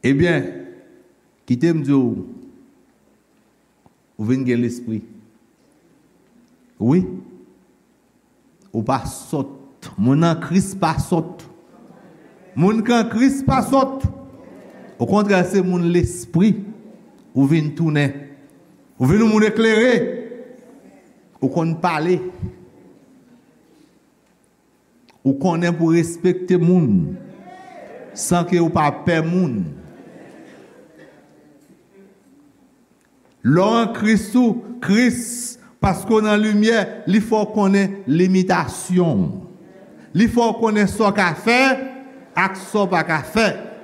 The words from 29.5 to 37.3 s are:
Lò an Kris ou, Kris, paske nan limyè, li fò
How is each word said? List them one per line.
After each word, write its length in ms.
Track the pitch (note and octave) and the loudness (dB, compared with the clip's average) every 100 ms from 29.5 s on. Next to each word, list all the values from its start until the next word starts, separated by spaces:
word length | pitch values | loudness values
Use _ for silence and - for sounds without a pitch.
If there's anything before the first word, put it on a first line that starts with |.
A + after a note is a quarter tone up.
| A2 E2 C#2 - - - - - - - - - - - - - - _ _ _ _ _ _ _ G3 G3 _ _ C#4+ _ _ _ _ _ _ _ _ _ _ | -2 -6 -10 -20 -20 -20 -20 -20 -20 -20 -20 -20 -20 -20 -20 -20 -20 _ _ _ _ _ _ _ -20 -20 _ _ _ _ _ _ _ _ _ _ _ _ _
Lò 220 | A2+ D#3 G3+ | 2 4 4
an 160 | A#3 A3+ | 2 0
Kris 380 | - G#3+ G#3+ - B3 | -2 2 2 2 2
ou, 400 | A#3+ - - - | 2 0 -8 -10
Kris, 460 | - G#3 B3 - - - - - - _ | 0 2 2 0 -8 -10 -12 -14 -20 _
paske 420 | G3 F3 - A3 | -2 -2 0 2
nan 160 | G#3+ G#3 | 4 2
limyè, 440 | G#3+ G#3 A3 A3+ F#3 - - | 2 2 4 2 -2 -6 0
li 100 | G3+ | 0
fò 240 | G#3 | 2